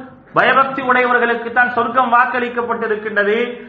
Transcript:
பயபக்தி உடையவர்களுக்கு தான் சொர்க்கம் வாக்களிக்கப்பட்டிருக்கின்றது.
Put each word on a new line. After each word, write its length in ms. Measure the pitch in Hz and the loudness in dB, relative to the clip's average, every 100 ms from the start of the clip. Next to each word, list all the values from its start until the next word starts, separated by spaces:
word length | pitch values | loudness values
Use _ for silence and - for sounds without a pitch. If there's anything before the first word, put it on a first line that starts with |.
| - - - | -14 -20 -4
பயபக்தி 480 | 156 220 - 269 269 | 0 2 4 2 0
உடையவர்களுக்கு 680 | 254 247 247 247 240 233 233 | 0 2 2 2 2 -2 -2
தான் 180 | 247 240 | 0 0
சொர்க்கம் 440 | 240 233 254 240 | 0 0 0 2
வாக்களிக்கப்பட்டிருக்கின்றது. 1500 | 240 247 254 240 240 233 226 220 208 214 202 202 226 240 - | 2 2 0 -4 -4 -4 -4 -2 -4 -2 -2 0 0 -2 -6